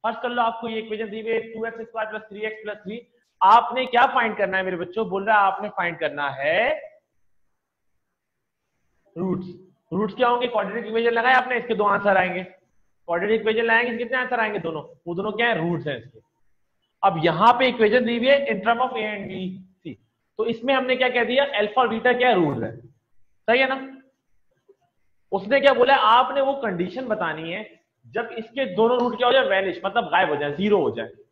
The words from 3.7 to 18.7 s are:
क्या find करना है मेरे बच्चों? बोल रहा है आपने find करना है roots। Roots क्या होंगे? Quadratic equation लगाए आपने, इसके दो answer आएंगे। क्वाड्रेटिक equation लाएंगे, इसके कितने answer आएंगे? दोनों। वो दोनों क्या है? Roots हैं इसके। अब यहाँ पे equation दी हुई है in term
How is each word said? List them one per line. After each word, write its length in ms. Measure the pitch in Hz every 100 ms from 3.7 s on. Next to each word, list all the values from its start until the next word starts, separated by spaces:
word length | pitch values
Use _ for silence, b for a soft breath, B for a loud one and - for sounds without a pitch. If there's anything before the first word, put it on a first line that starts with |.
| 254 254
क्या 200 | 240 247
find 240 | 254 226 208
करना 200 | 190 190
है 60 |
मेरे 140 | 185 180
बच्चों? 300 | 175 214 202
बोल 160 | 190 196
रहा 100 | 214
है 140 | 196
आपने 180 | 190 208
find 260 | - 175 160
करना 300 | 156 143 143
है 380 | 131 143 175 247 311 - _ _ _ _ _ _ _ _ _ _ _ _ _ _ _ _ _ _ _ _ _ _ 165
roots। 360 | 185 170 - - - _ _
Roots 240 | 180 208 202
क्या 120 | 240
होंगे? 200 | 240 247
Quadratic 400 | 220 190 220 208
equation 240 | 226 233
लगाए 220 | 233 240
आपने, 240 | 254 254 240
इसके 180 | 233 202
दो 80 | 202
answer 280 | 202 208 190
आएंगे। 260 | 185 175
क्वाड्रेटिक 1000 | 185 - _ _ _ _ - 170 202 220
equation 240 | 214 220 233
लाएंगे, 260 | 226 240
इसके 120 | 233
कितने 140 | 233 254
answer 220 | 254 240
आएंगे? 200 | 214 202
दोनों। 240 | 165 156 - - 170
वो 80 | 170
दोनों 160 | 208
क्या 140 | 196 175
है? 100 | 180
Roots 280 | 165 165 151
हैं 100 | 123
इसके। 220 | 113 - _ _ _ _ _ _ _ _
अब 180 | 196 165 165
यहाँ 280 | 160 226
पे 140 | 240 254
equation 380 | 247 214 240 226
दी 120 | 233
हुई 100 | 254
है 180 | 277 277
in 180 | 208
term 140 | 208